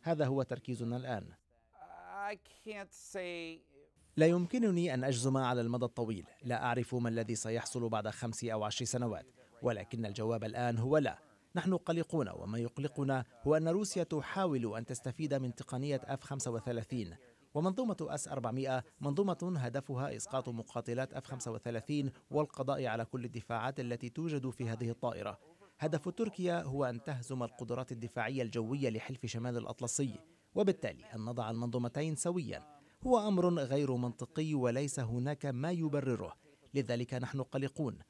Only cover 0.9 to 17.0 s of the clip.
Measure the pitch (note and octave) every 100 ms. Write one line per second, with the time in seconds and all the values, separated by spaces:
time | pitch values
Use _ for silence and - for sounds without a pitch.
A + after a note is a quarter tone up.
0.9 | B2 B2+ A2+ E2 E2 _ _ _ - -
1.9 | F3 F3+ F#3+ G3+ G#3 - - A3 G#3 G3
2.9 | - - G3 F3+ F3 E3 E3 _ - -
3.9 | _ _ - D#3 F3 F3 B3+ A3+ F3 E3+
4.9 | B2+ C3 B2 C3 C3+ B2+ B2 A#2 B2 A#2+
5.9 | - A2+ G#2 D#2+ - B2 A#2+ B2 A#2+ A#2
6.9 | B2+ A#2+ A2+ A2+ A2+ A2 A2+ - B2+ A#2
7.9 | A2 G#2 - A#2+ A2+ A#2 A2 G#2 - A#2+
8.9 | B2 A#2+ F#2+ - - - - B2+ G#2+ -
9.9 | A#2 A2 G2+ A2 A2+ A2 A#2+ A#2+ A#2 B2
10.9 | D3+ B2+ - - - _ F3+ D#3+ F3+ -
11.9 | E3+ D#3+ E3 A2 E2+ F2 A2 A#2+ - C#3+
12.9 | - C#3 C3 B2 - C#3 D#3 D#3+ F3+ G#3
13.9 | F#3+ E3+ D#3 - F#3+ F#3 C3+ A#2 G#2+ A#2
14.9 | B2 C3 B2 D#3 C#3 B2+ A#2+ - B2+ C#3+
15.9 | C3+ - C3+ - C#3 C3 A#2 A#2+ A#2 A2
16.9 | B2